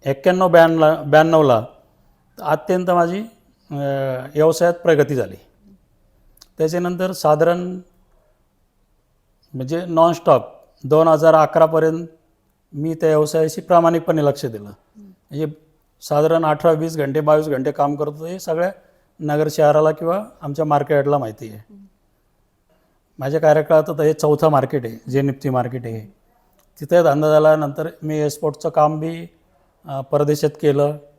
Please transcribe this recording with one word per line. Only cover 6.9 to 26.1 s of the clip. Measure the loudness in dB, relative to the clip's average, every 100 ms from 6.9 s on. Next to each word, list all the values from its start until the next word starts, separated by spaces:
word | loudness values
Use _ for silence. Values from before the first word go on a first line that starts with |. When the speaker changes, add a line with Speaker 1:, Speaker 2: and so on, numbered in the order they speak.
| -4 -6
Speaker 1:
साधारण, | -2 0 2 2 0 -6 -12 -16 _ _ _ _ _ _ _ _ _ _ _ _ _ _ _ _
म्हणजे, | -12 -8 -8 -4
नॉनस्टॉप | 0 2 2 2 2 0 -20 _ _
दोन | 0 2 4
हजार | 4 4
अकरापर्यंत | 4 4 2 2 2 0 -2 -10 _ _ _ _ _ _
मी | -8 -8
त्या | -2 0
व्यवसायाशी | 0 0 0 -2 -4
प्रामाणिकपणे | 0 2 4 0 -2 0 0
लक्ष | -2 -8
दिलं. | -10 -16
Speaker 2:
हम्म. | -20 _ _
Speaker 1:
म्हणजे, | -20 _ _ -10 -8 -10 _ _ _ _
साधारण | -4 0 2 2 0
अठरा, | 2 2
वीस | 2 -2 -4
घंटे, | -2 -2
बावीस | 2 2 2
घंटे | -4 -4
काम | -2 -2 -2
करतो, | -6 -8 -12
हे | -12
सगळ्या | -6 -4 -4 -6 _ _ _ _
नगर | -6 -2 -2
शहराला | 2 2 4 2
किंवा | 0 -4 -4 -6 _
आमच्या | -12 -6 0
मार्केटला | 0 0 0 0 -2
माहिती | -4 -12 -18
आहे. | -18
Speaker 2:
हम्म. | -20 -20 -20 _ _ _ _ _ _ _ _ _ _ _ _ -10
Speaker 1:
माझ्या | -4 0
कार्यकाळात | 2 2 4 2 2
आता | -2
हे | 0
चौथं | 0 0 2 2
मार्केट | 2 0 -4 -8
आहे, | -14 -6
जे | -2
निफ्टी | -2 -4 -4
मार्केट | -4 -4 -8 -12
आहे. | -12 -14